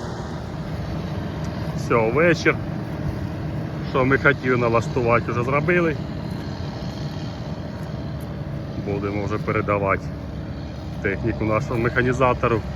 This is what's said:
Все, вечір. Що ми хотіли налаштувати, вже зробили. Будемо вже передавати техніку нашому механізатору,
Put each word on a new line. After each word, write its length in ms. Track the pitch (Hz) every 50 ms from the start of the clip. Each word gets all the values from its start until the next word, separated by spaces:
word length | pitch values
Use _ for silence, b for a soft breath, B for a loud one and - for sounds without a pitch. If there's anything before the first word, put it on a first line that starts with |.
| - - - - - - - - - - - - - - - - - - - - - - - - - - - - - - - - - - -
Все, 340 | - - - 127 117 110 113 123
вечір. 420 | 147 170 175 160 - - 156 127 - - - - - - - - - - - - - - - - - - - - - - - - - - -
Що 140 | - 139 127
ми 140 | 131 135 131
хотіли 380 | - 139 139 - - 127 127
налаштувати, 760 | 120 120 117 113 117 - 156 143 135 117 117 117 117 - 113
вже 100 | 110 120
зробили. 540 | 120 127 139 147 151 165 180 175 170 160 156 - - - - - - - - - - - - - - - - - - - - - - - - - - - - - - - - - - - - - - - - - - - - - - - - - - - - - - - - - -
Будемо 380 | 104 101 101 101 101 101 104 101
вже 140 | 98 107 104
передавати 640 | - - 107 107 95 98 104 101 101 95 95 90 - - - - - - - - - - - - - - - - - - - -
техніку 420 | - - - - 127 113 101 - 110
нашому 360 | 110 110 110 - - 131 117
механізатору, 800 | 117 123 - 131 123 127 123 123 135 123 123 - 131 117 117 107 - - -